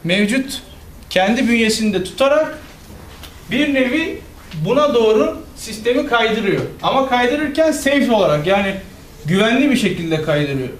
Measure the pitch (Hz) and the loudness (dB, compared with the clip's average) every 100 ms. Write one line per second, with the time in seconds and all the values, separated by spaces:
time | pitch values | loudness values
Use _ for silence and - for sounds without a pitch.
0 | 165 185 208 262 269 - - - - - | 0 0 2 0 -2 -8 -14 -20 -20 -20
1 | - - 190 233 226 233 226 220 220 185 | -2 0 2 2 2 2 2 2 0 0
2 | 185 - 269 294 311 - - - - - | -4 0 2 4 0 -6 -16 -20 -20 -20
3 | - - - - - 247 294 269 254 302 | -20 -20 -20 -20 -6 -2 0 2 2 0
4 | 330 - - - - 165 165 254 294 233 | -2 -6 -14 -20 -14 -6 0 2 4 4
5 | 220 220 320 - - - - 220 233 262 | 4 4 2 -2 -12 -16 -14 -6 -2 0
6 | 302 240 220 214 196 151 123 - 170 247 | 2 0 2 0 0 -2 -2 -4 -2 0
7 | 262 247 247 294 302 - 320 302 - 285 | 2 0 0 0 -2 0 0 2 0 2
8 | 233 220 175 147 151 196 196 190 - - | 2 2 4 2 2 0 0 -4 -10 -20
9 | - - 147 185 220 247 285 247 196 - | -20 -12 -2 2 2 2 2 2 0 -2
10 | 165 156 151 147 147 135 127 - | -4 -2 0 0 0 -2 -6 -10